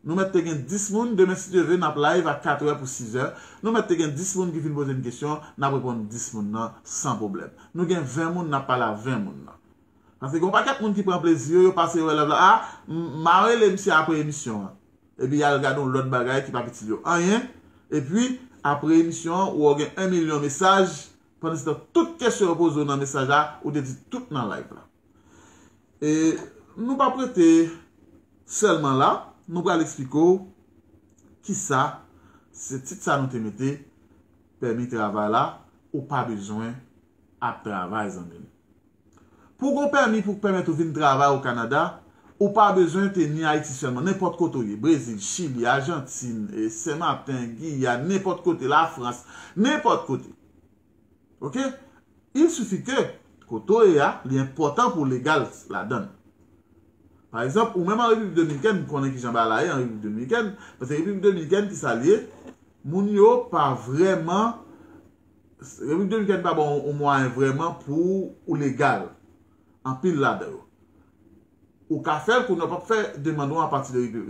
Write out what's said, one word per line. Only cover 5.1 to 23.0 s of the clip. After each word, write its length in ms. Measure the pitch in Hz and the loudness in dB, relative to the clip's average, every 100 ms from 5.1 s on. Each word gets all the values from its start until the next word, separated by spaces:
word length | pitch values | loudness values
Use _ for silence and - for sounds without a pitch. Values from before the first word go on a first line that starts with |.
| - 147 156 - - | -6 -6 -6 -10 -4
n 80 | 139 | -2
ap 120 | 139 | -2
reponn 260 | 127 117 104 | -2 -6 -6
dis 160 | 120 - | -10 -10
moun 180 | 110 104 | -8 -6
nan, 200 | 110 113 - | -6 -8 -10
san 380 | - - 147 113 | -14 -6 -4 -4
pwoblèm. 320 | 107 92 78 - - | -4 -6 -10 -16 -12
Nou 160 | 165 175 | -4 -2
gen 160 | 180 135 | -2 -2
ven 280 | 127 165 | -4 -4
moun, 160 | 180 165 | -4 -4
n 80 | 139 | -4
ap 100 | 135 | -2
pale 160 | 127 113 | -2 -2
a 120 | 104 | -4
ven 240 | 120 120 | -4 -4
moun 220 | 98 69 69 | -4 -10 -18
nan. 120 | - _ _ _ _ _ - | -20 _ _ _ _ _ -12
Paske 200 | 131 160 | -6 -2
gen 120 | 180 | 0
pakèt 280 | 208 - - | 0 0 -2
moun 120 | 214 202 | -2 -2
ki 80 | 185 | 0
pran 160 | 160 | 2
plezi, 320 | 165 160 131 175 | 4 2 4 6
yo 160 | 185 180 | 6 6
pase 240 | 170 170 | 0 2
yo 80 | 160 | 2
lèv 200 | 151 147 | 2 2
la, 40 | 147 | 6
a, 100 | 180 226 - - - | 6 6 2 -14 -10
m-, 320 | 160 170 143 | -6 -6 -2
m 80 | 165 | 4
a 100 | 180 220 | 6 6
rele 260 | 233 208 190 | 6 4 4
msye 180 | 196 | 2
apre 240 | 156 160 156 | 2 2 0
emisyon, 480 | 151 143 123 107 95 | -2 -6 -8 -8 -8
an. 80 | - _ _ _ - | -14 _ _ _ -6
Epi 200 | 131 147 | -2 2
y 40 | 147 | 2
a 80 | |
l 80 | 143 | 2
gade 220 | 139 139 131 | 0 0 0
lòt 240 | 135 131 | -2 0
bagay 300 | 131 123 135 - | -2 0 -2 -2
ki 80 | |
pa 120 | 123 117 | -4 -6
ki 80 | |
ti 160 | - 107 | -8 -6
yo 120 | 107 160 | -4 0
anyen, 360 | 170 175 220 262 - - _ - | 0 2 2 -2 -12 -20 _ -6
epi 420 | 147 135 196 254 254 - - 143 | -4 -2 0 0 -2 -12 -6 -2
apre 360 | - 151 165 | 0 4 4
emisyon, 520 | 165 151 170 180 196 | 4 0 -4 -2 0
ou 200 | - 147 143 | 4 4 4
gen 160 | 151 - | 0 -2
un 120 | 190 | 0
milyon 320 | 180 160 151 143 | 2 0 0 -2
mesaj, 600 | 135 190 196 185 147 - _ _ _ 165 | 2 4 6 4 0 -14 _ _ _ -6
pandan 140 | 160 | -4
se 60 | 156 | -4
tan 140 | 147 - | -6 -2
tout 220 | 339 330 - | 2 2 0
kesyon 320 | 240 - 190 | 0 2 2
yo 60 | 165 | 4
poze 260 | 170 147 143 | 2 2 0
nan 160 | 139 | -2